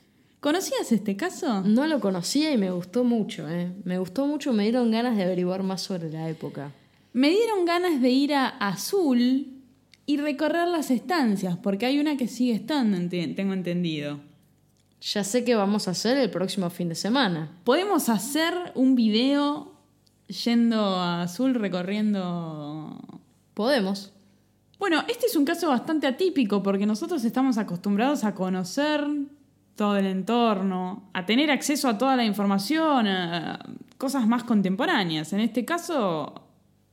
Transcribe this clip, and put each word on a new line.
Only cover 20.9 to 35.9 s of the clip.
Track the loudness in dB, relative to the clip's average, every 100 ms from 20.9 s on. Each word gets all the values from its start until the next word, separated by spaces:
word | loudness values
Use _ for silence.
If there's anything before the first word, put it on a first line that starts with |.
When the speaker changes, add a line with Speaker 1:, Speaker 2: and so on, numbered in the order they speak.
| 2 0 0
Speaker 1:
Azul | -4 0 0 2
recorriendo? | 0 -2 -2 0 0 0 -2 -4 -6 -8 -8 -10 -10 -14 -16 -20 -20 _ _ -4
Speaker 2:
Podemos. | 2 2 2 -4 -8 _ _ _ _ _ _ _
Speaker 1:
Bueno, | 0 0 0
este | -2 0
es | 2
un | 0
caso | 0 2
bastante | 0 0 0 0
atípico | 0 0 2 2 2
porque | 0 0 0
nosotros | 0 -2 -2
estamos | 0 2 2 2
acostumbrados | -2 -4 -2 2 2 2 -2
a | -2
conocer | -2 -2 -4 -2 0 0 0 -4 -6 -12 _ _ _ -2
todo | 0 2
el | 0
entorno, | 0 0 2 2 2 0 -2 -6 -10 -8
a | -6 0
tener | 2 4
acceso | 2 0 0 0
a | 2
toda | 2 2
la | 2
información, | 2 2 0 0 0 2 4 2
a | 0 -2 -4 -6 -10 -12 -16 -20 -6
cosas | -2 2 2
más | 2
contemporáneas. | 2 2 2 0 2 2 0 -2 -2
En | 0
este | 0 0
caso, | -2 -4 -2